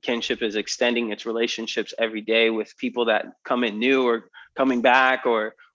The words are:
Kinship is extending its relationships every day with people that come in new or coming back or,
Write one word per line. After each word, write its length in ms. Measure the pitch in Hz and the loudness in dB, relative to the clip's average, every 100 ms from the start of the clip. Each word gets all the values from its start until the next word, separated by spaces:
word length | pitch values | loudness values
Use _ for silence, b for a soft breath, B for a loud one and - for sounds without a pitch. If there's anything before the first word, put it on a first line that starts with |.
Kinship 400 | - 120 - 117 | -4 -4 -2 -4
is 160 | 113 104 | -4 -4
extending 540 | 98 - 120 120 117 | -4 -2 0 0 -2
its 140 | 104 117 | -6 -6
relationships 680 | 113 113 - 113 - 104 - | -2 -2 -2 -6 -6 -6 -4
every 240 | 113 110 | -4 -4
day 280 | 110 113 113 | 0 2 2
with 260 | 113 107 - | 2 -4 -6
people 280 | 123 120 117 | -6 -2 0
that 200 | 104 - - - | 0 -2 -12 -4
come 180 | 123 | -2
in 160 | 120 104 | -2 0
new 260 | 123 135 127 | 2 2 2
or 240 | 113 - B B - | 0 -6 B B -2
coming 240 | 135 123 | 0 4
back 440 | 120 127 131 131 123 | 4 6 4 2 0
or, 300 | 113 107 - b | 0 -2 -8 b